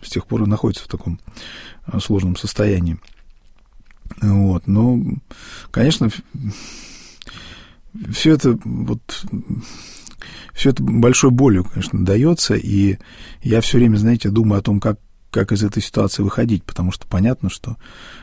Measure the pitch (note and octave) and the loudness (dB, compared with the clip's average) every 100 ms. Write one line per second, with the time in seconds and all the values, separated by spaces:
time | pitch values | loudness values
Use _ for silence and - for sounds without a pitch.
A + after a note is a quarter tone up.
0 | - - - A2+ G#2 G#2 A2 F#2+ - - | -8 -8 -4 -2 0 0 -2 -4 -8 -10
1 | - E2+ - - - - - - - G2 | -8 -10 -12 -20 -18 -18 -20 -18 -8 -6
2 | - G2+ F#2 F#2 - - G#2 F#2+ E2+ D#2+ | 0 0 0 -2 -4 0 0 2 0 -4
3 | - - - - - - _ - - - | -10 -20 -20 -20 -20 -20 _ -20 -20 -20
4 | - - G#2 G2 G2 F2+ - G2+ A#2+ B2 | -18 -2 2 4 4 2 2 4 4 2
5 | - - - - - - - - C3+ D#3 | 0 -6 -10 -20 -20 -18 -8 2 2 4
6 | A#2 - - - A2+ G2+ - - - - | 0 -2 -12 -10 -8 -8 -14 -18 -20 -20
7 | - - - - - - - - - A3 | -20 -20 -20 -20 -20 -20 -20 -20 -20 -14
8 | - G#2+ D#3 D#3 C#3 A2+ A2+ A#2+ A#2+ A#2+ | -10 0 2 4 4 0 -2 -6 -4 -6
9 | - - - - - A#2 - - - - | -8 -12 -8 -10 -6 -8 -8 -18 -20 -20
10 | - - - - - - C#3 C3+ B2+ A#2 | -20 -20 -18 -18 -14 0 0 2 0 4
11 | A#2+ B2+ C#3 B2 C3+ F#2+ F2+ E2 - G2+ | 4 6 4 6 4 4 0 -4 -4 -2
12 | F#2 G2+ D3+ E3+ - G#2 - G2+ G2 F#2+ | 2 4 4 2 0 -2 0 2 2 0
13 | - - - - B2 A2 - B2+ A#2+ G#2+ | -8 -20 -20 -8 0 2 4 4 6 4
14 | G#2+ A#2 G#2 G#2+ A2 G2+ G2+ G2+ A2+ G#2+ | 4 2 2 2 2 2 0 0 0 -4
15 | - - - A2 G#2 G2+ G#2 G#2 - - | -8 -20 -6 -2 0 0 0 -2 -4 -2
16 | G2+ - G#2 - A#2+ G#2 - - F2 - | -2 0 -2 0 0 0 -2 -4 -4 -4
17 | - F#2 G#2 B2+ F#2+ - - A2+ - - | -4 0 2 0 -4 -6 -10 -12 -16 -20
18 | - - | -20 -20